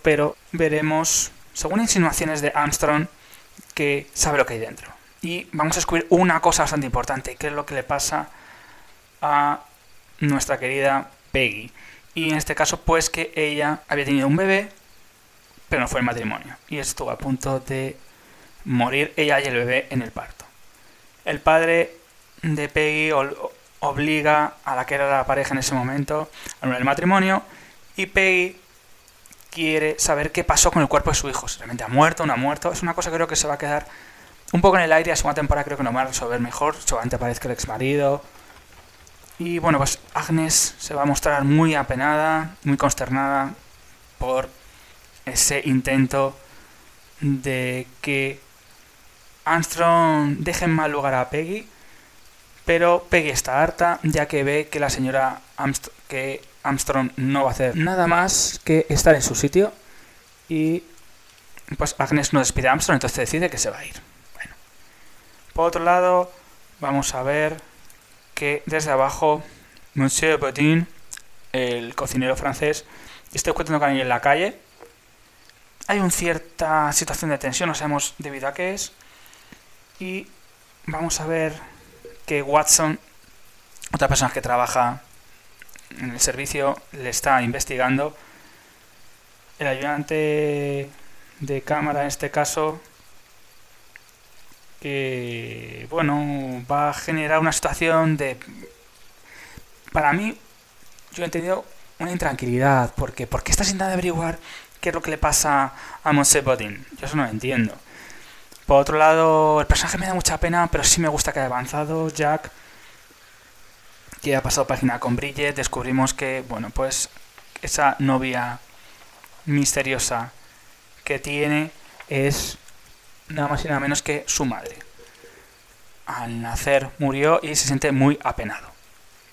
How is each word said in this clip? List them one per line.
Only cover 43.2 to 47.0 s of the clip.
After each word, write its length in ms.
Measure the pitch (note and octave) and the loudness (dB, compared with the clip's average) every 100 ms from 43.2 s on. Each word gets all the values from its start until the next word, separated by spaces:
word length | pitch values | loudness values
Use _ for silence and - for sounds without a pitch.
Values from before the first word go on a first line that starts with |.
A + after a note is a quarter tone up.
| C#3 C#3 C#3 - - - - - - - | 0 0 -2 -8 -20 -20 -20 -20 -20 -8
por 320 | B2 C3 C3 - - - - - - - - | -2 -2 -4 -12 -20 -20 -20 -20 -20 -16 -6
ese 360 | B2 - C#3 | -2 0 0
intento 760 | C#3+ C3 C3+ C3+ B2+ C#3 C3+ - - - - - - - | 2 0 2 2 2 2 -2 -4 -18 -20 -20 -20 -20 -20